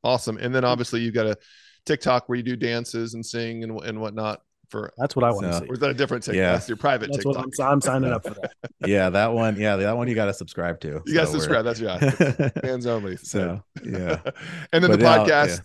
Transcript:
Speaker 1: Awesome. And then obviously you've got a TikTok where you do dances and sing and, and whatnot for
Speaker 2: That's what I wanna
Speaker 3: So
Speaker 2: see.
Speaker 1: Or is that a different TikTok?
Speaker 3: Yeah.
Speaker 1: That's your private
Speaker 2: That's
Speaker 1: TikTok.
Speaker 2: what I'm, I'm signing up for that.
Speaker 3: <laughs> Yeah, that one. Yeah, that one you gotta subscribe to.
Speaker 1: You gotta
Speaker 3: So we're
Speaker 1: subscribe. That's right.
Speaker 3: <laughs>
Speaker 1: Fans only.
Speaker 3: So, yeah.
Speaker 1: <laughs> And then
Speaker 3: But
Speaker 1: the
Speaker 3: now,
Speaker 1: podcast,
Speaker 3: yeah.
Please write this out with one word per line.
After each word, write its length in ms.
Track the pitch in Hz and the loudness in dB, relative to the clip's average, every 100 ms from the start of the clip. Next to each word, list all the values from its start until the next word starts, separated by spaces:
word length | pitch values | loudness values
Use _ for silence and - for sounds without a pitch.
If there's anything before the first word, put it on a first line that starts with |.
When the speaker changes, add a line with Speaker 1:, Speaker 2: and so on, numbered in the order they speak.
Speaker 1:
Awesome. 340 | 120 123 - 110 | 2 0 0 -6
And 160 | 123 | -2
then 100 | 131 | 0
obviously 380 | 123 120 120 117 | 2 0 0 -2
you've 120 | 117 | -2
got 140 | 113 110 | 0 0
a 100 | 104 _ - - _ - | -2 _ -20 -20 _ -2
TikTok 440 | 156 - 123 - | -2 2 0 0
where 60 | 123 | -4
you 80 | |
do 120 | 120 120 | -4 -4
dances 580 | 117 117 120 117 117 113 | -2 -4 -4 -6 -6 -8
and 100 | 113 | -8
sing 380 | 117 117 113 | -6 -6 -8
and, 160 | 113 110 | -8 -8
and 180 | 87 107 | -8 -8
whatnot 420 | 110 107 107 104 _ _ _ | -8 -4 -4 -6 _ _ _
for 240 | 107 104 - | -10 -10 -4
Speaker 2:
That's 180 | 135 - | -2 2
what 80 | 120 | 2
I 60 | |
wanna 200 | 104 92 | 2 0
Speaker 3:
So 80 | 85 | -2
Speaker 2:
see. 60 | 85 | -2
Speaker 1:
Or 80 | |
is 60 | 127 | -2
that 100 | 139 | 0
a 40 | |
different 300 | 127 139 123 | 0 -2 -2
TikTok? 140 | - 98 | -2 2
Speaker 3:
Yeah. 160 | 92 | 4
Speaker 1:
That's 160 | 87 - | 2 0
your 80 | 110 | -2
private 300 | - 127 110 | 0 0 -2
Speaker 2:
That's 140 | 139 139 | -2 -2
Speaker 1:
TikTok. 200 | 131 131 | -2 -4
Speaker 2:
what 200 | - 135 | -2 2
I'm, 80 | |
I'm 80 | 143 | 4
signing 300 | 135 131 131 | 2 0 0
up 120 | 117 | -2
for 100 | 135 110 | -4 -10
that. 160 | - - 117 | -12 -10 -16
Speaker 3:
<laughs> 180 | _ 98 | _ 2
Yeah, 220 | 101 92 | 4 4
that 240 | 95 113 | 4 2
one. 240 | 117 113 101 | 2 0 0
Yeah, 160 | 107 98 | 0 2
that 200 | 101 117 | 0 0
one 100 | 120 | -2
you 80 | 113 | 0
gotta 180 | 101 | -2
subscribe 460 | 98 85 - 87 85 | -4 -10 -6 -6 -6
to. 200 | 80 73 90 | -8 -8 -2
Speaker 1:
You 80 | |
gotta 140 | 160 156 | 0 2
Speaker 3:
So 60 | |
we're 60 | 156 | -2
Speaker 1:
subscribe. 260 | - 120 117 | 0 0 0
That's 160 | 113 | -4
right. 680 | 110 90 143 123 147 - 139 | -4 0 0 4 0 2 -2
Speaker 3:
<laughs> 80 | - | -2
Speaker 1:
Fans 220 | 131 127 120 | -4 -4 -2
only. 300 | 113 101 92 | -2 -4 -10
Speaker 3:
So, 440 | - 104 90 90 - - | -6 -4 -2 -6 -12 -14
yeah. 380 | - 95 90 80 131 - - | -8 -6 -4 -4 -4 -10 -14
Speaker 1:
<laughs> 260 | 170 151 | -14 0
And 100 | 165 | 4
then 60 | 180 | 6
Speaker 3:
But 80 | 104 | 8
Speaker 1:
the 60 | 117 | 8
Speaker 3:
now, 200 | - 107 | 8 6
Speaker 1:
podcast, 220 | 147 147 | 4 4
Speaker 3:
yeah. 80 | 87 | 0